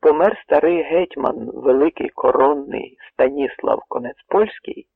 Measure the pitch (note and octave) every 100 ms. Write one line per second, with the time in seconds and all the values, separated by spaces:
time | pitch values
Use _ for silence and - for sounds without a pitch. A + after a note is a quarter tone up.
0 | D#3 D3+ F#3 - - D3 D#3 E3+ D#3 E3
1 | F3 - B2+ - A#2 - C3 C3 D3+ -
2 | - - - - C3+ D3 C#3 A2+ - _
3 | - _ C3 C#3 C3+ - - - - -
4 | B2 - _ F#3+ G#3+ - - - -